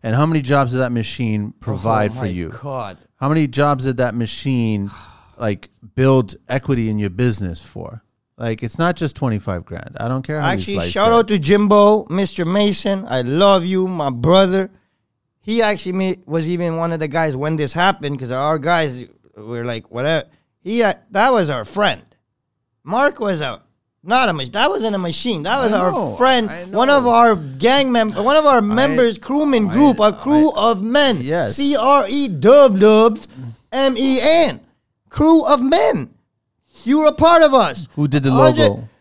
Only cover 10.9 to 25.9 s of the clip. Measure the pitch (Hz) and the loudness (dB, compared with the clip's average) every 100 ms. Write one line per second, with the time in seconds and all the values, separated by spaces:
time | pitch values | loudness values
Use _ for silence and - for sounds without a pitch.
10.9 | 190 220 233 220 208 143 202 208 208 202 | 0 2 2 2 -2 2 2 4 6 6
11.9 | 214 - 180 190 - 165 196 208 190 202 | 2 -2 -4 -4 -4 -2 0 0 -2 -4
12.9 | 196 196 127 123 151 202 190 175 185 185 | -4 -4 -4 -2 2 4 4 0 -2 -2
13.9 | 175 139 120 139 190 190 190 185 _ _ | -4 -4 -2 2 4 4 0 -4 _ _
14.9 | _ _ _ _ _ - 233 214 202 180 | _ _ _ _ _ -4 0 0 -2 -4
15.9 | 185 185 180 165 165 160 175 175 165 165 | -4 -4 -6 -6 -6 -4 -4 -4 -4 -4
16.9 | 165 156 151 160 131 147 160 143 165 190 | -4 -4 -2 -2 -4 -4 -4 -4 0 -2
17.9 | - 147 139 127 127 147 156 143 170 151 | -2 -8 -8 -8 -4 -2 -2 0 -2 -2
18.9 | 123 117 _ _ 110 107 120 120 113 _ | -8 -18 _ _ -20 -12 -10 -8 -10 _
19.9 | 117 143 160 - _ _ _ 180 233 214 | -6 -4 -4 -6 _ _ _ -6 0 0
20.9 | - _ 196 247 240 160 127 123 190 202 | -2 _ 0 2 2 0 -4 -8 -2 -2
21.9 | 104 _ _ _ _ _ _ _ _ 139 | -2 _ _ _ _ _ _ _ _ -6
22.9 | 220 285 285 208 170 139 107 _ _ _ | -2 -2 -2 -6 -4 -6 -8 _ _ _
23.9 | _ 165 247 240 160 127 202 294 392 220 | _ -2 0 0 -2 -6 -2 -2 -2 -4
24.9 | 202 175 - 247 180 160 262 240 208 180 | -4 -4 -4 -4 -4 -4 -2 0 0 0